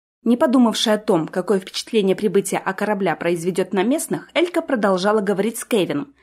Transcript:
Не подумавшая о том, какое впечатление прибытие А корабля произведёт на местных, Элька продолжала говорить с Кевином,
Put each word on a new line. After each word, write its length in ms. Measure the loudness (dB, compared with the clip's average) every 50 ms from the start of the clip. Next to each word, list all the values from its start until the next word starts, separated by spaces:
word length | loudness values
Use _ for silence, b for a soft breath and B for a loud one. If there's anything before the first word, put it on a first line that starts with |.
| _ _ _ _ 0
Не 100 | 0 2
подумавшая 600 | 2 2 4 4 4 4 4 2 2 2 2 0
о 20 |
том, 320 | 2 2 2 2 2 0 -2
какое 300 | -4 -4 -2 0 0 -2
впечатление 580 | -2 -6 -10 -12 -8 -2 0 2 2 2 2
прибытие 440 | 2 0 2 2 0 0 0 -4 -4 -4
А 80 | -4 -4
корабля 420 | -2 -2 -2 -2 0 0 -2 -2
произведёт 560 | -2 -2 -2 -2 -2 -2 -2 -2 -2 -2 0
на 120 | 0 0 0
местных, 460 | 0 0 -2 -2 -4 -6 -6 -6 -4 -2
Элька 280 | -2 -2 0 0 -4
продолжала 600 | -2 -2 -2 0 2 2 2 2 2 2 2 2
говорить 360 | 0 0 0 0 -2 -2 -4
с 60 | -6 -6
Кевином, 520 | -2 0 0 0 0 -2 -4 -6 -8 b b